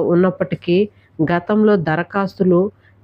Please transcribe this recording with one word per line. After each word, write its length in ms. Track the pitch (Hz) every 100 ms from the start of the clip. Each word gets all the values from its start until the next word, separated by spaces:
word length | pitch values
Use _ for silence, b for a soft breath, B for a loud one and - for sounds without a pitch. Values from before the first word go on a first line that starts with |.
| 139
ఉన్నప్పటికీ 640 | 175 185 180 185 - - 175 208 b b - 151
గతంలో 420 | 175 175 214 214 202 156
దరఖాస్తులు 720 | 156 170 202 190 - 185 175 202 b b b